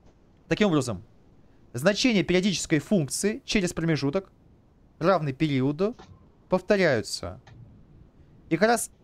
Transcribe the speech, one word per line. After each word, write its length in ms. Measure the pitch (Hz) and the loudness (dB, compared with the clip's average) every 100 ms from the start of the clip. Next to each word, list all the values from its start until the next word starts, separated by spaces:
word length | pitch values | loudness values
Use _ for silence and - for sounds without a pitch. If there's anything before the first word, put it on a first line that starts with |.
| - _ _ _ - | -20 _ _ _ -6
Таким 200 | 165 208 | 0 2
образом, 340 | 151 117 92 - - - - - - - | 2 0 -6 -12 -20 -20 -20 -20 -20 -14
значение 500 | 120 170 202 254 208 | -2 0 2 2 2
периодической 560 | 151 180 196 170 - 151 | 2 0 0 -2 -2 -2
функции 640 | - 202 143 - 202 247 - | 0 0 0 -2 -2 -4 -2
через 280 | 220 175 | -2 -2
промежуток, 580 | - 165 147 139 190 - _ _ _ _ _ _ _ | -2 -2 0 -2 -4 -8 _ _ _ _ _ _ _
равный 340 | 165 180 151 | 0 2 0
периоду, 640 | 131 156 135 131 147 208 - - - - _ _ | -2 0 2 0 0 -4 -4 -16 -20 -20 _ _
повторяются. 920 | 185 - 208 170 117 - - 87 98 - - - - - - - - - - - | -4 2 2 4 2 -2 -8 -10 -14 -20 -20 -20 -20 -20 -20 -20 -20 -20 -20 -6
И 60 | 165 | 0
как 120 | 220 | 2
раз 220 | 226 - _ | 2 -4 _